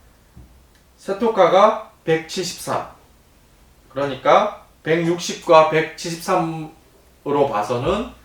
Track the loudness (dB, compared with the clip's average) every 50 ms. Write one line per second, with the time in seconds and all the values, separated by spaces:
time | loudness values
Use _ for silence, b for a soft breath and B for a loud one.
0 | b b b _ _ _ _ -20 -20 -20 -20 _ _ _ _ _ _ _ _ _
1 | -10 -8 -4 -2 -2 0 2 4 4 4 6 6 6 4 4 0 -8 -14 -20 _
2 | _ -2 -2 -2 -2 -6 -8 -8 -8 -8 -10 -10 -8 -8 -6 -8 -8 -10 -16 -20
3 | _ _ _ _ _ _ _ _ _ _ _ _ _ _ _ _ _ _ -8 -6
4 | -6 -6 -6 -4 0 2 4 4 4 0 -4 -10 -16 _ _ _ -4 -2 -2 0
5 | 0 -2 -2 -4 -6 -8 -10 -8 2 4 6 6 6 6 2 0 -2 -4 -8 -12
6 | -12 -12 -10 -8 -4 -2 -2 -2 -2 -4 -6 -10 -12 -14 -16 _ _ _ _ _
7 | _ _ _ _ _ -4 0 0 0 0 0 -2 -4 -4 -4 -4 -2 -2 -2 -4
8 | -6 -8 b b